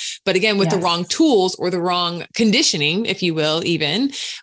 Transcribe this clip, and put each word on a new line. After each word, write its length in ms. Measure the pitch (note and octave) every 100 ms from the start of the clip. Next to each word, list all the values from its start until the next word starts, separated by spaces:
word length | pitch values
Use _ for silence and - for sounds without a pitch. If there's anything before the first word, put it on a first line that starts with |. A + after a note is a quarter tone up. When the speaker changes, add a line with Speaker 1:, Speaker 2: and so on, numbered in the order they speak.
| - -
Speaker 1:
But 120 | F#3+ F#3
again, 240 | G#3+ G3
with 100 | F3
the 60 | G3
Speaker 2:
Yes. 80 | F3
Speaker 1:
wrong 200 | E3+ F3
tools 500 | - D#4+ G#3+ F#3 -
or 160 | F3+
the 100 | F3+
wrong 420 | F3 F3+ F3 E3+ - -
conditioning, 720 | A3+ A#3 - E3+ D3 F3+ A#3
if 160 | F#3+
you 100 | F3+
will, 300 | D#3+ D3+ D#3+ -
even, 460 | E3 D3 F#3+ C#4 - - -